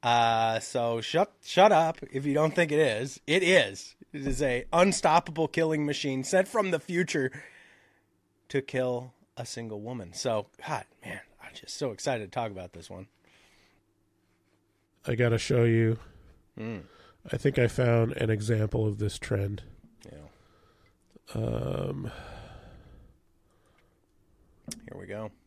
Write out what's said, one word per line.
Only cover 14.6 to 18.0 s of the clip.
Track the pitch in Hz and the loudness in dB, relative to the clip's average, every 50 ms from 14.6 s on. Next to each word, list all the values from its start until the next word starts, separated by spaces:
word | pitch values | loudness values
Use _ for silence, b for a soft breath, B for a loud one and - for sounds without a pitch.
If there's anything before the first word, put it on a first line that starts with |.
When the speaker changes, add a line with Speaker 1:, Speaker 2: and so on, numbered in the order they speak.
| _ _ _ _ _ _ _ _ _ | _ _ _ _ _ _ _ _ _
Speaker 2:
I | - 123 | -4 0
gotta | 113 120 117 117 | 0 2 2 2
show | 110 - - 143 123 117 | 0 0 2 2 4 4
you. | 117 113 113 113 110 113 113 b b b b b b b b b _ _ | 4 4 4 4 2 0 -2 b b b b b b b b b _ _
Speaker 1:
Hmm. | - 110 113 113 95 78 b b b b b b b b - | -12 -10 -10 -10 -10 -12 b b b b b b b b -6
Speaker 2:
I | - | -6
think | 120 - 139 - - | 0 0 2 4 4
I | 120 | 2
found | 117 - - 127 120 117 117 | 2 2 2 4 4 6 4